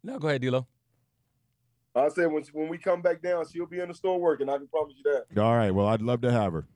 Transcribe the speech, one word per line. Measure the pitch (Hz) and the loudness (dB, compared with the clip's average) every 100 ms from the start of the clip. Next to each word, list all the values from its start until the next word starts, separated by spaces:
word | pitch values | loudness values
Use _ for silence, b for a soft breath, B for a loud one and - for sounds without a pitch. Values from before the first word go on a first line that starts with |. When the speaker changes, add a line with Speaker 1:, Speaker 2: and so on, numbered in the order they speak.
Speaker 1:
No, | 190 269 | -10 -6
go | 151 | -2
ahead, | 139 | 0
D-Lo. | 127 127 127 _ _ _ _ _ _ _ _ _ _ _ _ | 0 -2 -4 _ _ _ _ _ _ _ _ _ _ _ _
Speaker 2:
I | 120 147 | 0 0
said | 151 170 | 2 0
when, | 156 139 | 0 -6
when | 151 156 | -8 -6
we | 170 | -4
come | 190 175 | -2 0
back | 175 170 | 0 -2
down, | 175 175 151 | -2 -4 -4
she'll | 170 170 | -8 -8
be | 175 | -8
in | 180 | -8
the | |
store | 170 190 180 | -4 -2 2
working. | 175 143 135 | 2 0 -2
I | 139 | -4
can | 139 | -2
promise | 156 147 135 | -4 -4 -2
you | 143 139 - | 0 0 0
that. | 101 | 2
Speaker 3:
All | 110 120 | 4 4
right. | 107 | 4
Well, | 95 101 | 2 2
I'd | 110 | 2
love | 113 123 | 0 0
to | 123 | 2
have | 120 101 | 2 2
her. | 82 71 | -2 -8